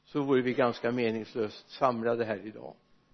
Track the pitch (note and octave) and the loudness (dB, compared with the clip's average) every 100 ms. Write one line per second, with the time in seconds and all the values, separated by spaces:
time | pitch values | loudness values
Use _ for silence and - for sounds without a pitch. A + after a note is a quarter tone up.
0 | _ D3 C#3 C3 B2 A#2+ B2 A2+ A#2 B2 | _ -4 2 4 4 4 2 2 -2 0
1 | A#2 A2 G#2+ B2+ G#2+ - - - C3+ A#2+ | 0 0 -4 -4 -4 -6 -16 0 0 2
2 | A2+ A#2 A2 G#2 G#2 G#2+ - - _ _ | 0 0 -2 -4 -8 -14 -16 -18 _ _
3 | _ | _